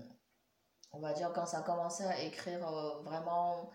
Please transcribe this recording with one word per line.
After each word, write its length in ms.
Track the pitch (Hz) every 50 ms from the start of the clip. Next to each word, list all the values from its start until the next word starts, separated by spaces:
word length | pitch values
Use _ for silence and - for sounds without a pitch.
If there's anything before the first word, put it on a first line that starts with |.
| 240 240 - - _ _ _ _ _ _ _ _ _ _ _ _ - -
on 80 | - 151
va 140 | 151 156 147
dire 180 | 165 175 170 170
quand 120 | 170 170
ça 140 | - - 160
a 40 | 156
commencé 400 | - 175 175 170 170 - - 202
à 160 | 190 180 127
écrire, 460 | 151 156 - - - 180 175 175 175 160
euh, 340 | 156 156 151 151 - - 156
vraiment 680 | 151 156 165 170 170 170 175 175 175 175 175 165 - -